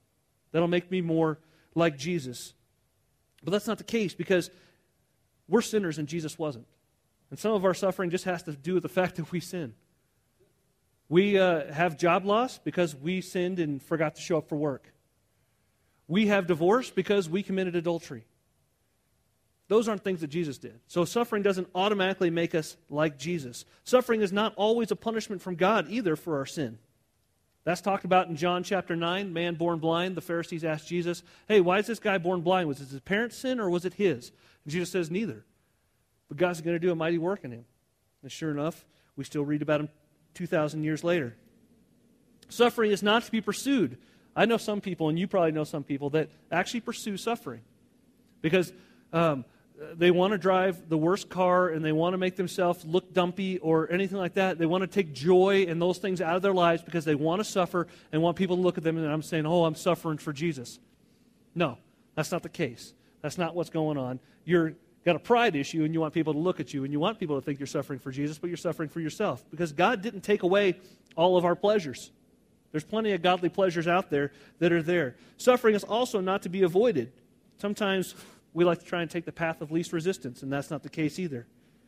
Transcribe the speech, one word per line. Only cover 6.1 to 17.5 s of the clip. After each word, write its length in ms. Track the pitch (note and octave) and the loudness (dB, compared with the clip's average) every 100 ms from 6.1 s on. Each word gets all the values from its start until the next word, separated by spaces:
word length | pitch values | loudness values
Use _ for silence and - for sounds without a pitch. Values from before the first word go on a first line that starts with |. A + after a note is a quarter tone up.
| E3 D3+ - | -6 -8 -6
wasn't. 280 | D3+ A#2 - _ _ _ _ _ _ | -6 -8 -16 _ _ _ _ _ _
And 80 | C#3 | -6
some 140 | G#3+ | -2
of 140 | G#3 F#3+ | 2 2
our 80 | |
suffering 360 | E3+ G3 F3+ F3+ | 2 -2 -2 -2
just 140 | F3+ | -2
has 200 | F#3 E3+ | -4 -6
to 100 | - | -8
do 220 | C#3+ D3 F#3 | -8 -2 -2
with 80 | |
the 60 | E3 | 0
fact 280 | F#3 F3+ - | 0 -2 -2
that 120 | D3+ | -6
we 80 | F3 | -6
sin. 340 | - F3+ C3 - _ _ _ _ _ _ _ _ _ _ _ _ - | -6 -8 -10 -12 _ _ _ _ _ _ _ _ _ _ _ _ 2
We, 280 | E3+ G3+ G3 | 4 6 4
uh, 360 | F#3 E3 C#3 | 4 2 -2
have 240 | D3 F3 C#3+ | -2 -2 2
job 260 | E3+ F#3 | 2 2
loss 340 | G3 G#3+ B3+ - | 2 0 0 -6
because 360 | D3+ F3+ F3 C#3 | -6 -2 -2 -2
we 240 | D3+ F#3 | -6 -6
sinned 400 | - F#3+ F3+ F#3 | -4 -4 -2 -2
and 240 | D3+ C#3 | -4 -4
forgot 320 | - D#3 D3+ - | -4 -2 -2 -4
to 60 | |
show 160 | - D#3+ | -2 -2
up 100 | - | -2
for 80 | D3+ | -2
work. 380 | D3 B2+ _ _ _ _ _ _ _ _ _ _ _ _ - | -2 -4 _ _ _ _ _ _ _ _ _ _ _ _ -4
We 200 | F#3 G#3 | 0 2
have 200 | G3+ F3 | 2 2
divorce 420 | D#3 F3 A#3+ B3 | 2 4 2 0
because 400 | - F3+ G3+ D#3+ | -4 0 0 0
we 140 | F#3+ | -4
committed 320 | G3 | -2